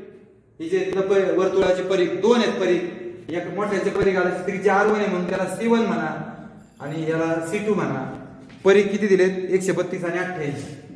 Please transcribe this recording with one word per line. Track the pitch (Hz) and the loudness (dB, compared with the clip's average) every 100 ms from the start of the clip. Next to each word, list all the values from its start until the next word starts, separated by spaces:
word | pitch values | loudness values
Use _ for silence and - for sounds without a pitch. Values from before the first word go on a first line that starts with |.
| - - - - _ - | -18 -20 -20 -20 _ -12
हे | 165 | -4
जे | 185 | -2
इथलं | 185 190 | -2 -2
प-, | 190 196 180 175 | 2 2 2 2
वर्तुळाचे | 185 190 185 180 | 2 2 2 2
परीघ | 185 185 165 180 | 0 2 2 2
दोन | 226 233 | 4 4
आहेत | 202 - | 2 0
परीघ, | 180 175 - - - - - | 0 0 -2 -8 -12 -14 -8
एक | 170 175 | -8 -6
मोठ्याचे | 180 202 190 190 | -4 -2 0 0
परीघ | 185 190 185 | 2 2 4
आलं, | 180 - - | 0 0 -4
त्रिज्या | 185 196 | 0 2
आर | 190 214 | 4 4
वन | |
आहे | 214 196 | 2 0
म्हणून | 180 180 | -2 -2
त्याला | 185 185 | -2 -4
सी | - 226 | -2 2
वन | 226 | 2
म्हणा | 202 170 - - - - - - - - | 2 0 -4 -6 -10 -12 -18 -20 -20 -14
आणि | 143 160 156 | -10 -6 -2
याला | 160 160 165 165 | 0 0 -2 -2
सी | 208 | -4
टू | 208 | 0
म्हणा. | 185 151 135 - - - - - - | 0 0 -4 -6 -10 -16 -20 -20 -2
परीघ | 190 202 202 | 4 4 4
किती | 196 202 | 0 2
दिलेत? | 185 185 185 180 | 4 4 2 0
एकशे | 185 185 | 0 0
बत्तीस | 175 175 185 | -2 -2 -4
आणि | 175 175 | -4 -4
अठ्ठ्याऐंशी. | 180 170 143 - - - - | -4 -6 -6 -6 -10 -14 -16